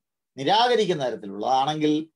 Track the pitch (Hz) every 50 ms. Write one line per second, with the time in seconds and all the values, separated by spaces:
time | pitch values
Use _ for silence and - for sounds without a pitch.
0 | _ _ _ _ _ _ - 131 135 151 190 220 240 247 247 220 208 170 175 151
1 | 135 123 113 95 104 101 98 101 107 120 131 131 135 147 156 156 151 151 151 151
2 | 156 - _